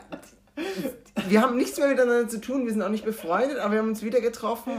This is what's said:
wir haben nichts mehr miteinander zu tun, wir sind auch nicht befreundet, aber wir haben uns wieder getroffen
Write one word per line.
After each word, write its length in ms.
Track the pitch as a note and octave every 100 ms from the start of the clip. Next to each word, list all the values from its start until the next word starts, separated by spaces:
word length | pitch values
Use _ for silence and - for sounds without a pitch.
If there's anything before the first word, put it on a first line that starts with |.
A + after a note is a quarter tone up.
| - - - - _ - F4+ F#4 C#4 - - - G3
wir 120 | G#3
haben 160 | B3+ A#3+
nichts 220 | - -
mehr 100 | C#4
miteinander 400 | B3+ B3 A#3+ A3+
zu 120 | A3+
tun, 240 | A#3+ C4+ A#3+
wir 60 |
sind 100 | G#3+
auch 60 | F#3+
nicht 140 | G#3+
befreundet, 540 | A3 G#3+ E3 F#3 C4+ C4+
aber 140 | G3+
wir 60 | G#3+
haben 80 | A3
uns 140 | G#3+
wieder 180 | G#3+ A#3+
getroffen 560 | A3+ A3+ G#3+ A#3 C4